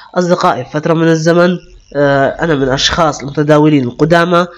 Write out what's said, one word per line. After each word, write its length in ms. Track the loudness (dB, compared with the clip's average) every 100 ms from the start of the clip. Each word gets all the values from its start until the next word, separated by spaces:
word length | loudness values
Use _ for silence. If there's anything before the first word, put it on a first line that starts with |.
| -8 -4
أصدقائي، 500 | -2 0 0 -2 -6
فترة 280 | -6 -2
من 140 | 0 2
الزمن، 500 | 2 2 2 2 0 -8 -20 _ -2
آه، 320 | 0 2 0
أنا 280 | -2 -2 -2
من 80 |
الأشخاص 560 | -2 -2 -2 0 -2 -2
المتداولين 640 | -8 -4 2 2 4 2
القدامى 640 | -2 -2 0 2 2 0 -2